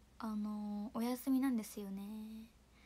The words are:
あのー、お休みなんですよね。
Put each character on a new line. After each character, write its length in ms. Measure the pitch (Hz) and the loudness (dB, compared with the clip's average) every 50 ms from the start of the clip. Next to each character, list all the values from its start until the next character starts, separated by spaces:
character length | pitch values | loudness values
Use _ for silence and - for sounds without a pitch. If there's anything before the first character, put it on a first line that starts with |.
| - - - - | -20 -20 -12 -8
あ 180 | 233 220 214 | -4 -2 0
の 540 | 208 208 214 208 208 208 208 208 208 208 - - | 0 0 0 -2 -2 -2 -2 -2 -2 -4 -2 -2
ー、 40 | 226 | 0
お 40 | |
休 280 | 233 240 254 247 - 269 | 2 2 0 2 4 4
み 100 | 262 254 | 6 6
な 80 | 262 277 | 6 6
ん 80 | 247 | 4
で 80 | 220 208 | 2 0
す 160 | - - 208 | -2 -4 -6
よ 100 | 202 196 | -6 -4
ね。 120 | 196 196 196 202 220 214 214 220 220 220 226 226 - - - - - - - | -4 -6 -6 -6 -8 -8 -8 -8 -10 -10 -12 -14 -18 -20 -20 -20 -20 -20 -20